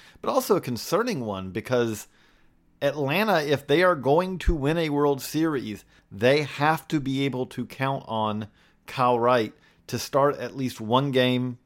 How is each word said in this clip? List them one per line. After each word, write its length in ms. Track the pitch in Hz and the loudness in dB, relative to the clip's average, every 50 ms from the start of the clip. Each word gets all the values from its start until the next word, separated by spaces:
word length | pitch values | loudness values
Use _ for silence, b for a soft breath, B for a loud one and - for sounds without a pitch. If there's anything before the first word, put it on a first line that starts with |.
| B B B B | B B B B
but 100 | - - | -4 -2
also 260 | 247 269 247 - 208 | -2 0 2 2 2
a 40 | 165 | 0
concerning 600 | - 135 123 107 - - 160 196 240 254 202 135 | 0 -4 -6 -6 -4 -2 -2 0 0 -2 -4 -4
one 320 | 117 107 95 95 95 92 | -4 -6 -6 -6 -6 -6
because 540 | 90 113 - - 127 123 117 113 107 - - - b b b b b b b b b b _ _ _ - | -6 -6 -4 0 0 2 2 0 -2 -6 -10 -16 b b b b b b b b b b _ _ _ -4
Atlanta, 580 | 135 143 139 151 139 131 151 190 220 214 185 156 | -2 -2 -2 -2 -2 0 0 0 2 2 2 2
if 260 | 147 151 143 131 - | 2 0 0 0 0
they 160 | - 147 170 | 2 4 4
are 140 | 185 180 175 | 4 4 2
going 400 | 143 120 135 143 170 185 185 185 160 | 2 2 2 4 4 2 0 -4 -4
to 140 | - 175 170 | 0 0 0
win 220 | 151 131 147 160 | 2 0 0 0
a 140 | 170 160 151 | 0 0 0
World 320 | 143 143 147 143 143 131 | 0 2 2 2 2 0
Series, 640 | - - - 151 165 160 151 123 110 107 101 95 - b b b b b | -4 -4 -2 0 0 0 0 -2 -4 -6 -10 -12 -14 b b b b b
they 300 | 104 98 113 127 143 151 | -4 0 2 4 4 2
have 440 | 147 139 - - 143 156 160 156 - - | 0 -2 -2 0 2 2 2 0 -2 -2
to 120 | 160 151 | -4 -2
be 240 | 131 135 135 135 139 | -2 -2 -2 0 0
able 220 | 139 123 127 127 | -2 -2 -4 -6
to 180 | 127 - 127 117 | -6 -6 -8 -8
count 400 | - - - 135 135 139 135 - | -8 -6 -4 -4 -2 -4 -4 -6
on 420 | - 113 110 107 107 104 107 110 - b b b b b b b | -4 -2 0 0 0 -2 -4 -6 -10 b b b b b b b
Kyle 320 | - - - 123 123 123 117 | -8 -2 0 2 2 4 4
Wright 360 | 117 120 127 120 110 107 - b b b b b b | 4 4 4 4 2 0 -6 b b b b b b
to 120 | - 127 117 | -8 -6 -6
start 380 | - - - 139 143 143 - | -4 -2 0 2 2 2 0
at 180 | - 120 120 - | -2 -6 -10 -6
least 280 | 139 131 120 - - | -6 -6 -6 -6 -6
one 300 | 110 107 120 127 143 143 | -2 0 2 2 2 2
game 440 | 127 127 127 127 127 123 127 127 123 - _ | 2 2 4 4 2 0 -2 -4 -6 -10 _